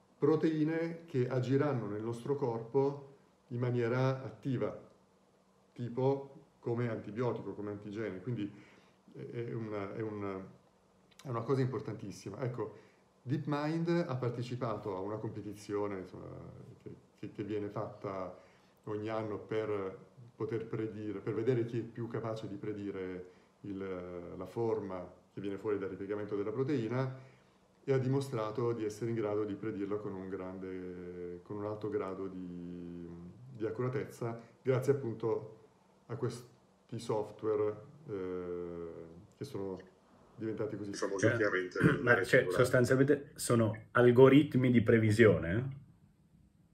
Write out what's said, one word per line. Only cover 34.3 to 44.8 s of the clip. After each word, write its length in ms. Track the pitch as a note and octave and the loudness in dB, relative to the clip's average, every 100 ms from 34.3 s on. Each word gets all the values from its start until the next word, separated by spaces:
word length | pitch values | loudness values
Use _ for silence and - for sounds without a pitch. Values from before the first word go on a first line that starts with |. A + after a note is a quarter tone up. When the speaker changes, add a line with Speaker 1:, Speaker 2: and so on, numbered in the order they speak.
| A2+ - - | -6 -12 -10
Speaker 1:
grazie 320 | C3 B2+ C3+ | 0 2 4
appunto 640 | C3 A#2+ G#2+ A2+ G#2+ - - - _ _ _ - | 2 2 -2 0 0 -2 -16 -20 _ _ _ -12
a 100 | A#2 | -4
questi 840 | C3+ - - - _ _ _ A#2 | -4 -4 -14 -20 _ _ _ -10
software, 800 | - G#2+ G#2 - A2 G#2 G#2+ G#2+ - - - | -2 -2 -2 -4 0 2 2 0 -10 -18 -8
eh, 840 | G2+ F#2 F2+ F2 F2 F2 E2+ E2 E2 E2 E2+ G#2 - | -6 -4 -4 -4 -6 -6 -8 -8 -10 -14 -16 -20 -14
che 80 | |
sono 360 | - G#2 G2 F#2 - - _ - - - | -10 -6 -6 -6 -10 -20 _ -20 -20 -8
diventati 320 | A2 G#2 G#2+ G2+ | -6 -2 -4 -4
così 180 | G2+ | -6
famosi 320 | F#2 G2+ G2 A2+ | -4 -2 4 4
Speaker 2:
Cioè, 40 | |
Speaker 1:
ultimamente 500 | A2+ G#2 F#2+ F2+ - | 4 2 2 -2 4
Speaker 2:
<clears throat> 220 | D3+ A#2+ | 4 4
ma 100 | B2 | 4
Speaker 1:
nelle 80 | A2+ | 4
reti 100 | F#2 | 6
Speaker 2:
cioè, 80 | C3 | 6
Speaker 1:
neurali. 260 | G2+ F2+ B2 | 6 4 6
Speaker 2:
sostanzialmente 680 | B2+ B2 C3 C#3 C#3+ - | 6 6 6 6 4 2
sono 540 | - - A#2 A2 - - | -10 2 4 4 0 0
algoritmi 800 | A#2+ B2 A#2+ C3 C#3 D3+ B2+ B2+ | 6 8 12 12 12 8 4 6
di 120 | A#2+ | 6